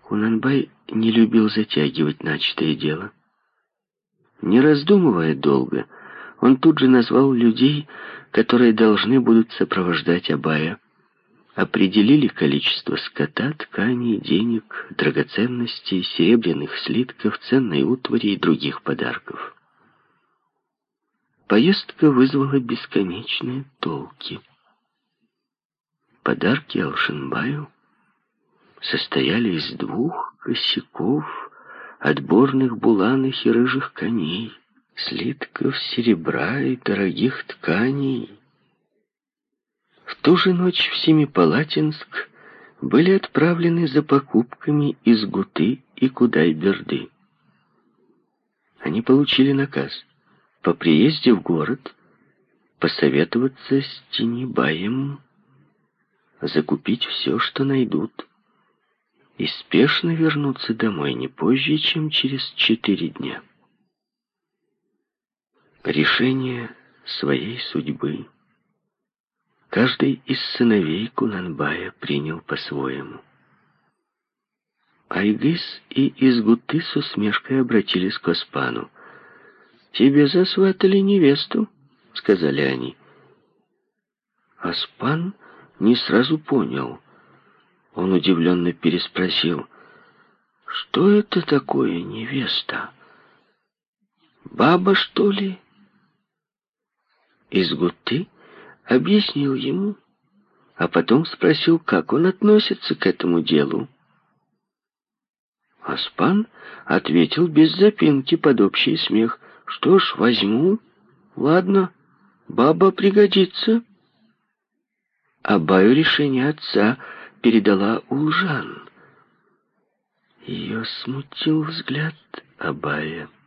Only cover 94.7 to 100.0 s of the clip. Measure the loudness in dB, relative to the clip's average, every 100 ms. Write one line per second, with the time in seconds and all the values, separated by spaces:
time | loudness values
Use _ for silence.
94.7 | 4 4 2 0 0 2 2 -4 -8 _
95.7 | _ _ _ _ _ _ _ _ _ _
96.7 | _ _ _ _ _ _ _ _ -2 -2
97.7 | -2 -4 -4 -6 -6 -6 _ _ -20 -20
98.7 | -20 0 0 4 2 2 -2 -2 -2 -4
99.7 | -4 -4 -8